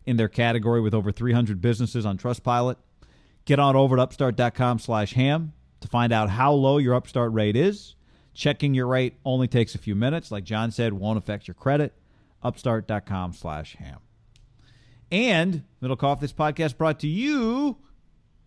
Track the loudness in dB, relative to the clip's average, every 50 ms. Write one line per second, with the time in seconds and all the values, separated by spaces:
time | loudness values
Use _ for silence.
0 | -4 -2 0 2 0 0 0 0 0 2 2 0 0 2 2 2 2 2 0 0
1 | 0 -2 -4 -2 0 0 2 2 2 0 -2 -2 0 0 0 0 -2 -4 -2 -4
2 | -4 -4 -4 -4 -4 -4 -6 -4 -2 0 0 2 0 0 -2 -6 _ _ _ _
3 | -20 -20 _ _ _ _ _ _ _ 2 2 4 4 4 6 6 4 6 4 4
4 | 2 2 0 -2 -2 0 2 2 0 0 0 0 0 0 0 -2 -2 -2 -2 -2
5 | -2 -2 0 0 0 2 0 0 -4 -6 -10 -16 _ _ _ _ -10 -4 -2 0
6 | 0 2 2 2 2 0 0 2 2 4 4 4 4 4 4 4 2 2 2 0
7 | 0 -2 -2 -2 0 0 0 0 2 2 2 2 2 2 0 -2 -8 -20 -20 _
8 | _ _ _ _ _ _ _ -4 -2 -2 0 0 0 0 2 2 2 2 2 0
9 | 0 -2 -4 _ -4 -2 0 0 0 2 2 2 2 0 -2 -6 -6 -4 -2 0
10 | 0 0 -2 -4 -6 -8 -10 -10 -8 -6 -4 -4 -4 -4 -4 -2 -2 -2 -2 -4
11 | -4 -2 -2 -2 -4 -4 -8 -8 -10 -14 -18 -6 -2 0 0 0 0 -2 -4 _
12 | _ _ _ _ _ _ _ _ -6 -6 -6 -4 -4 -2 -2 -2 -4 -4 -6 -6
13 | -6 -6 -6 -6 -6 -8 -8 -10 -10 -10 -10 -10 -10 -14 -16 -18 -18 -18 -18 -20
14 | -20 _ _ _ _ _ _ _ -20 _ _ _ _ _ _ _ _ -20 -20 -20
15 | -8 _ 0 0 2 4 4 2 2 2 0 -2 -6 -10 _ _ -6 -4 -4 0
16 | 0 0 0 0 -4 -6 -4 -2 -2 -2 -2 -2 -4 -4 -2 0 0 0 0 0
17 | -2 -4 -4 -2 -2 -2 0 0 0 0 0 0 -2 -2 -4 -6 -12 -20 -20 _
18 | _ _ _ _ _ _ _ _ _